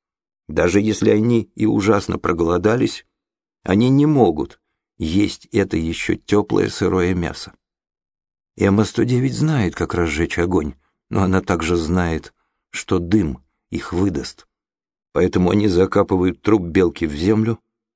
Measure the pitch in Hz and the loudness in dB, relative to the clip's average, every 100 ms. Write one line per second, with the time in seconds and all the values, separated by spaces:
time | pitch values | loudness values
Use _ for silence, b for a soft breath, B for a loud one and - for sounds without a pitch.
0 | _ _ _ _ - 78 85 101 107 101 | _ _ _ _ -8 -2 2 2 2 0
1 | 107 107 117 117 - - 110 110 98 101 | 2 2 2 0 -2 -2 0 0 2 0
2 | - 82 - 82 82 87 98 120 - - | 0 -4 -2 0 0 2 2 0 -2 -4
3 | - _ _ _ _ _ - 98 123 135 | -18 _ _ _ _ _ 0 2 4 4
4 | 147 143 98 73 - - _ _ _ - | 4 4 2 2 -6 -12 _ _ _ -10
5 | 78 92 98 - - 107 95 85 80 85 | -2 0 0 -4 -6 -2 -2 -2 -4 -4
6 | - 90 - 104 104 98 98 - 92 92 | -4 -4 0 0 2 0 -2 -2 -2 0
7 | 90 90 82 - - - _ _ _ _ | 0 -2 -4 -8 -16 -20 _ _ _ _
8 | _ _ _ _ _ - 98 101 107 - | _ _ _ _ _ -2 2 2 0 0
9 | 117 123 131 117 151 143 90 - 82 87 | 0 0 -2 -2 0 0 -2 -2 -4 -2
10 | 82 76 82 - 85 90 76 - _ _ | -2 -2 -2 -2 0 0 -2 -10 _ _
11 | - 98 92 92 92 85 78 87 78 90 | -6 -2 0 0 0 -2 0 -2 0 0
12 | 87 78 - _ _ _ _ - - 90 | 0 -4 -8 _ _ _ _ -12 -4 -4
13 | 85 104 80 64 _ _ - 95 - 87 | 2 0 0 -6 _ _ -12 -10 -6 -2
14 | 98 71 60 - _ _ _ _ _ _ | -2 -2 -8 -14 _ _ _ _ _ _
15 | _ 76 90 92 90 101 104 87 92 101 | _ -2 0 2 2 2 2 2 2 2
16 | 92 95 92 - 104 107 85 85 87 - | 0 0 0 -2 2 2 2 0 0 0
17 | 80 73 92 110 110 110 _ _ _ | -6 -2 0 2 0 -4 _ _ _